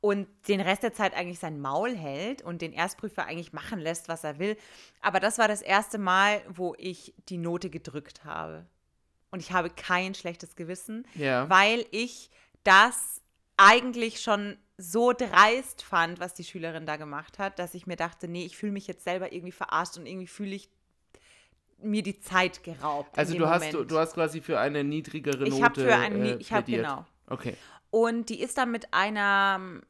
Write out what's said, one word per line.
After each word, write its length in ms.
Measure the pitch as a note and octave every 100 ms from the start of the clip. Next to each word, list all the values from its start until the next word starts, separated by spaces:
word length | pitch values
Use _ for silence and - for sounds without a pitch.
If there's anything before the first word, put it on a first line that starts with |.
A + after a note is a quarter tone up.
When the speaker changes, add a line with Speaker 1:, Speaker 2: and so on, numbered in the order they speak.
Speaker 1:
und 280 | G#3 G3+ F#3+ _ -
den 140 | G3
Rest 240 | F#3 G3
der 80 | A#3
Zeit 180 | A3+ G3 -
eigentlich 240 | F3+ F3
sein 200 | E3+ D3+
Maul 320 | C#3 C#3+ A3+ A#3
hält 460 | D#3 C#3 G3+ C4+
und 200 | E3+ F3
den 100 | E3
Erstprüfer 520 | D#3+ F3+ - G#3+ - -
eigentlich 260 | E3 E3+
machen 280 | - - G#3
lässt, 280 | D#3 E3+ -
was 140 | E3
er 160 | D3+ C#3+
will. 180 | G3 G#3+ - - - _
Aber 160 | - F#3
das 200 | G3 A3+
war 100 | A3
das 120 | G#3
erste 380 | - G3 G#3+ A3
Mal, 420 | F#3+ F#3 G3+ G#3 -
wo 280 | F3 F3+ -
ich 360 | F#3 F3 - - -
die 80 | F3+
Note 320 | E3+ F3 F3+
gedrückt 560 | D3+ - C#3+ C#3 -
habe. 400 | D3+ A2 - D#3+ F3 _ _ _ _ _ _
Und 80 | F#3
ich 100 | D#3+
habe 200 | F#3 E3+
kein 440 | - - F3+ F#3
schlechtes 400 | G3 E3+ E3+ -
Gewissen, 500 | - E3 F3+ - A3 B3 F3
Speaker 2:
Ja. 340 | C#3 B2+ C#3
Speaker 1:
weil 340 | F#3 G3+ A#3 -
ich 400 | G#3+ A#3+ - - _ _ _
das 600 | - F#3+ A3+ - - - _ _ _ -
eigentlich 640 | G3 A#3 B3+ A#3+ A3+ -
schon 360 | - G#3 G#3 G3+ _ -
so 360 | F3 G#3 A#3+
dreist 680 | B3 A#3 F3+ G#3 A#3+ C4 -
fand, 380 | - F3+ E3 F3
was 120 | F3+
die 120 | -
Schülerin 420 | E3+ F#3 E3 D#3+ D#3+
da 80 | D3+
gemacht 440 | D3+ D3 D#3 -
hat, 180 | G3 G3
dass 160 | F3
ich 140 | F3+ F#3
mir 80 | E3+
dachte, 320 | E3+ - E3+
nee, 160 | F3 F3
ich 100 | -
fühle 140 | G#3
mich 160 | G3 G3
jetzt 160 | -
selber 300 | - F3+ F#3
irgendwie 180 | - F3
verarscht 460 | - - D#3+ F3 F3
und 80 | D#3
irgendwie 220 | F#3 F3+
fühle 260 | - G3+
ich 160 | G3 - _ _ _ _ - _ _ _ _ _ _
mir 200 | G#3+ G#3+
die 160 | G3+ F#3+
Zeit 420 | - F#3 F#3 -
geraubt 540 | - D3 C#3+ D3 C#3+ -
in 20 |
Speaker 2:
Also 140 | D3+
Speaker 1:
dem 60 | E3+
Speaker 2:
du 60 | D#3
hast, 140 | E3+
Speaker 1:
Moment. 120 | D#3
Speaker 2:
du, 100 | D3+
du 140 | B2 D#3
hast 160 | E3
quasi 260 | E3+ D#3+ D#3
für 200 | C#3 C#3
eine 240 | C3 D3
niedrigere 540 | C#3+ D#3 - D#3 C#3+ C3+ C3+
Note, 80 | C3+
Speaker 1:
Ich 60 |
hab 140 | A#3+ -
für 200 | C3+ A3
eine 220 | - G3+
nie-, 120 | G#3
Speaker 2:
äh, 60 | A#3+
Speaker 1:
ich 140 | -
hab, 120 | A3
Speaker 2:
plädiert. 220 | A#3+ A#3 D#3+
Speaker 1:
genau. 180 | C3+ - _ -
Speaker 2:
Okay. 280 | C3 B2 - - - _
Speaker 1:
Und 380 | A3 A#3 A#3 A3+
die 120 | A3+
ist 160 | A#3+ -
dann 120 | A#3+
mit 220 | A#3 -
einer 680 | - G3+ G#3+ G3+ G3 G3 F#3+ F#3 E3 -